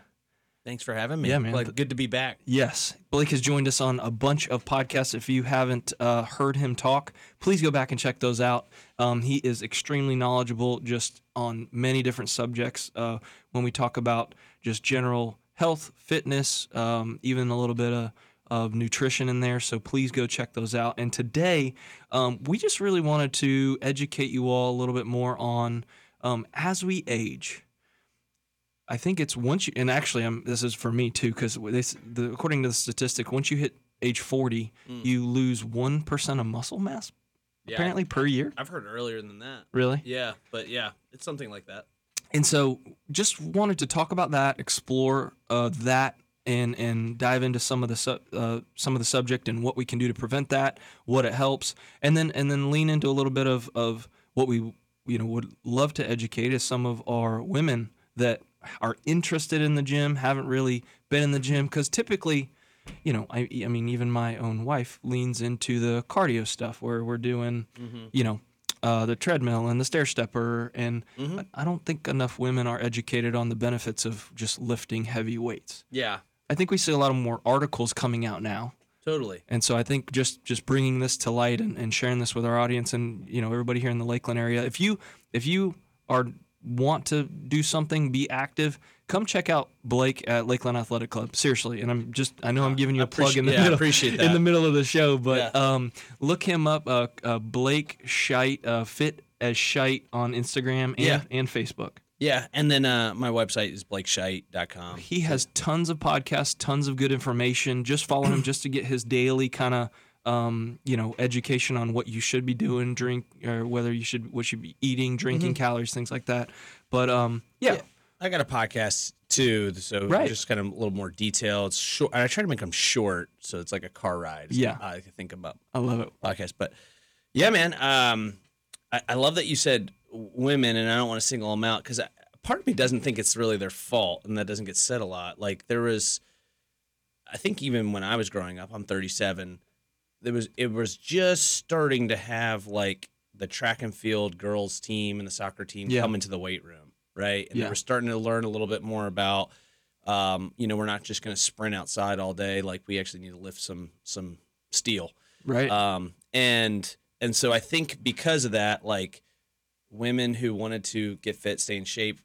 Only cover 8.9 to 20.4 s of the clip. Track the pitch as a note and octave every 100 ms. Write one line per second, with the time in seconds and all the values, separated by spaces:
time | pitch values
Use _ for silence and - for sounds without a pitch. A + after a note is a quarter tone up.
8.9 | - B2 A#2+ B2+ C#3 B2+ A2+ G#2+ - -
9.9 | C#3+ C3+ B2+ B2 B2 A#2+ A2+ B2 A#2+ A#2+
10.9 | A#2+ - - _ B2 A#2+ A2+ A#2 A#2 B2+
11.9 | C3 B2+ B2 A2 - A#2+ A#2+ B2 - -
12.9 | - A#2 A2+ - - _ B2 B2 B2 A#2+
13.9 | B2+ A#2+ A#2 A#2 - - _ A#2 G#2+ -
14.9 | C3 B2 A#2+ A#2 - _ - E3 D#3+ -
15.9 | _ - D#3+ C3+ C#3 C3+ - - A#2+ A#2
16.9 | A#2 A2+ A2+ B2+ B2+ B2 A#2+ A#2+ A#2 A#2+
17.9 | A#2+ A2+ - _ _ - A#2 A2+ A2+ A2+
18.9 | - C3 - B2+ B2 B2 B2 - A2+ -
19.9 | C#3 C3 B2+ A#2+ -